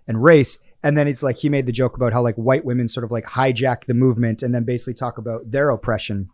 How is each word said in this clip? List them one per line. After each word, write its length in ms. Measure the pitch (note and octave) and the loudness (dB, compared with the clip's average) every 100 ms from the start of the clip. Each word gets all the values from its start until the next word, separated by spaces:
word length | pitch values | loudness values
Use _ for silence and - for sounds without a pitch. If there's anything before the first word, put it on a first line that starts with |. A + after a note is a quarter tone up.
| - | -6
and 160 | A2 | 2
race. 380 | D3 D#3 B2+ - _ _ | 6 6 6 -2 _ _
And 140 | D3 D3 | 0 2
then 120 | C#3+ | 0
it's 160 | C3 | 0
like, 140 | C#3 A#2+ | -4 -2
he 100 | D3 | 0
made 180 | C#3+ B2 | 0 -2
the 60 | |
joke 240 | A#2 B2+ - | -2 -2 0
about 160 | B2 | 0
how, 100 | B2 | 0
like, 140 | A#2+ A2+ | 0 0
white 280 | A2+ C3 | 0 0
women 220 | B2+ B2 A#2 | 0 -2 -2
sort 160 | B2+ | -4
of, 80 | A2+ | -6
like, 140 | A#2 | -6
hijack 640 | - B2+ C3+ A#2+ C3 A#2+ - | -6 -2 0 0 -2 -2 -2
the 80 | |
movement 500 | A#2+ C3 A#2 A#2 A2 | 2 2 2 0 -2
and 100 | B2 | -2
then 80 | A#2+ | -2
basically 320 | A#2 B2 C3 | -2 -4 -6
talk 240 | A#2 B2 A#2 | -8 -8 -8
about 320 | A2+ A2+ A2 | -8 -10 -4
their 200 | C3+ D3 | 0 0
oppression. 600 | A2+ - G#2+ - G2+ F#2 | 0 -2 -2 -2 -6 -6